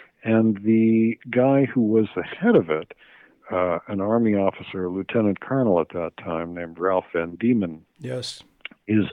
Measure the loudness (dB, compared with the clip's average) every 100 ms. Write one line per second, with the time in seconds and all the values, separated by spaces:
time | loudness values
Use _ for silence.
0 | -20 _ 0 4 4 2 2 4 4 4
1 | 2 -2 -2 2 4 4 2 0 2 2
2 | 2 -4 -10 -2 4 4 4 -2 -4 -18
3 | -20 -20 _ _ -6 -2 0 -2 -4 -4
4 | 0 0 2 2 0 -4 -10 -8 -6 -6
5 | -2 0 0 -2 -4 0 2 2 0 -6
6 | -8 -10 -8 -8 -8 -10 -12 -4 -2 -2
7 | -2 -6 -6 -2 0 0 -2 -8 _ _
8 | -10 -10 -10 -14 -20 _ -20 -14 -2 0
9 | 0